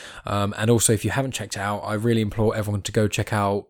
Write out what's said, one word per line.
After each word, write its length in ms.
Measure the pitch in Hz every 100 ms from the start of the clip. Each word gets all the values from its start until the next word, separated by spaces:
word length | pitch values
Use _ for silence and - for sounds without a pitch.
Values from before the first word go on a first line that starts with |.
| - - -
Um, 280 | 101 101 104
and 100 | 110
also, 240 | 117 -
if 100 | 107
you 100 | 107
haven't 200 | 139 135
checked 240 | - 98 104
it 40 |
out, 180 | 101 101
I 160 | 101
really 260 | 107 117 113
implore 340 | 104 110 110
everyone 280 | 110 104 104
to 100 | -
go 160 | 113 104
check 240 | - 104
out 360 | 107 101 101 -